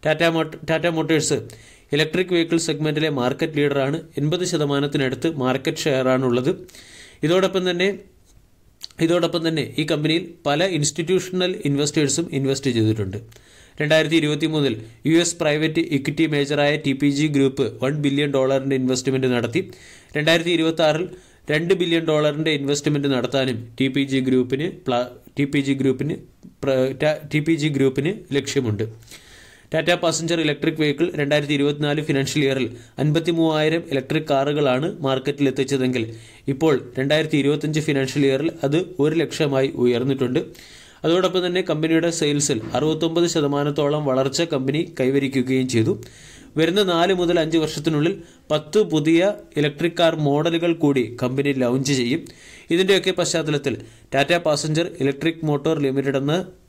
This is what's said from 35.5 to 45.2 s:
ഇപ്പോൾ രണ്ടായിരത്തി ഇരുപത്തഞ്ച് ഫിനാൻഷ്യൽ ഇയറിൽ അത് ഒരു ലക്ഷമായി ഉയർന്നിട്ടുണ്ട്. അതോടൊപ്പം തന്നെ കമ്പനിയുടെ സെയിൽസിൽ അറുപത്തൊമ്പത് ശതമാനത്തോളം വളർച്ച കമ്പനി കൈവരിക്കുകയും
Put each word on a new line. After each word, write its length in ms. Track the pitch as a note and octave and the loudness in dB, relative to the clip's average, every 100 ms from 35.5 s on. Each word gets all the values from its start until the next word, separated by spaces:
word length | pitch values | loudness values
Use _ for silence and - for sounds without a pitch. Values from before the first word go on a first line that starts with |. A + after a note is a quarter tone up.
| C3 C3 C#3 B2+ B2 A2+ - - - - | 0 -2 0 0 0 -4 -10 -20 -14 -6
ഇപ്പോൾ 340 | C3+ D#3+ C3+ - - | 0 2 2 0 -4
രണ്ടായിരത്തി 380 | C#3 D3+ D#3 D3+ | 0 0 2 2
ഇരുപത്തഞ്ച് 420 | C#3 D3+ D3+ D#3 | 2 0 0 -2
ഫിനാൻഷ്യൽ 460 | D3+ C#3 C3+ C#3+ C#3 | 0 0 0 2 2
ഇയറിൽ 260 | C3+ D#3+ D#3+ | 2 0 -2
അത് 220 | C#3 D3 F3+ - | -2 0 -2 0
ഒരു 160 | D3 D#3+ | 0 2
ലക്ഷമായി 560 | D3+ - D3+ C3+ C3+ - | -2 -2 0 2 0 2
ഉയർന്നിട്ടുണ്ട്. 640 | B2 A#2+ B2+ C3 B2 C3 F#3 - - - - - | 2 2 0 0 0 0 -4 -14 -20 -20 -20 -6
അതോടൊപ്പം 420 | D3+ E3+ F#3 F3+ F3+ | 0 2 2 0 0
തന്നെ 160 | F3+ | -2
കമ്പനിയുടെ 480 | E3+ D#3 D#3+ D#3+ E3+ | -2 -2 2 2 2
സെയിൽസിൽ 520 | E3 D3 D3 C#3+ B2 A2 | 0 0 0 0 -2 -2
അറുപത്തൊമ്പത് 540 | - D3+ D#3 E3 E3 E3+ | -2 0 0 0 0 0
ശതമാനത്തോളം 800 | E3+ C#3+ C#3+ C#3+ D3 C#3+ D3+ D3 | 2 0 0 -2 0 0 0 0
വളർച്ച 360 | C3 C3+ C3+ | 0 0 -2
കമ്പനി 540 | E3+ C#3+ C3 D3 - - | -2 -2 -2 -2 -4 -2
കൈവരിക്കുകയും 680 | B2+ C3+ | 2 2